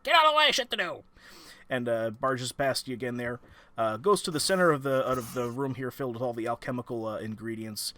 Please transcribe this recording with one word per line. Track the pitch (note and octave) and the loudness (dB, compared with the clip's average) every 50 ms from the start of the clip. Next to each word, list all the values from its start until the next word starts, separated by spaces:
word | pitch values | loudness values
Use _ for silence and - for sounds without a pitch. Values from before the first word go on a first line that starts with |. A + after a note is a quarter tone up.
Get | _ C4+ D#4+ | _ 6 6
out | E4 D#4 | 8 8
of | D#4 | 8
the | D4 | 6
way, | D4+ D4+ C#4+ | 6 4 4
shit | - - B3+ - | 4 2 -2 -4
to | - | -4
do! | G#3 F#3+ E3+ D3 - - - _ - - - - - - - - - - - | -4 -4 -6 -6 -10 -12 -20 _ -20 -20 -20 -20 -20 -20 -20 -20 -20 -8 -4
And, | C3+ B2+ A#2+ A#2+ | -4 -2 0 0
uh, | A#2 A2+ A2+ A2+ | 0 0 0 -2
barges | A2 A#2+ C3+ C3 C3 B2 B2+ A#2+ | -4 -2 -2 -2 0 0 -4 -6
past | - - C#3 C3+ B2 - - | -4 0 0 0 0 -2 -4
you | - B2+ | -6 -8
again | A2 B2 B2 A#2+ | -6 -4 -4 -4
there, | B2 B2 A#2+ B2 A#2+ - - - - - _ - | -4 -4 -6 -6 -8 -12 -20 -20 -20 -20 _ -4
uh, | - A2+ A2 A2 | -2 -2 -2 -2
goes | G#2+ C3 G3 G#3 - | 0 4 4 4 4
to | - - | 2 -2
the | D#3+ D3 | -2 0
center | - - G3 F#3 F3+ E3+ | 0 2 2 4 6 4
of | D3+ C#3 | 4 4
the, | C3 C#3 C3+ C3 B2+ B2 | 2 0 2 2 2 2
out | C3 C3 | 0 -2
of | A#2 A2+ - | -2 -6 -4
the | B2+ A#2+ A#2+ | -4 -4 -4
room | A#2 B2+ C#3 C3+ C3 | -2 -4 -4 -4 -4
here | B2+ C3 B2+ | -4 -6 -8
filled | - - C#3+ B2+ A#2 | -6 -4 -6 -6 -4
with | A2+ | -4
all | B2+ B2 | -4 -4
the | A#2 A#2+ A2+ | -4 -4 -4
alchemical, | A#2 A#2 - - - B2+ B2 A#2+ - B2+ A#2 A2 | -4 -4 -4 -4 -6 -6 -6 -6 -6 -6 -4 -4
uh, | A2 G#2+ F2+ | -4 -4 -4
ingredients | - A2 A2 G2 G#2+ A2+ A2+ A2 A2 A2 G#2+ G2 - - - | -6 -6 -8 -8 -6 -8 -6 -6 -8 -8 -8 -6 -8 -8 -8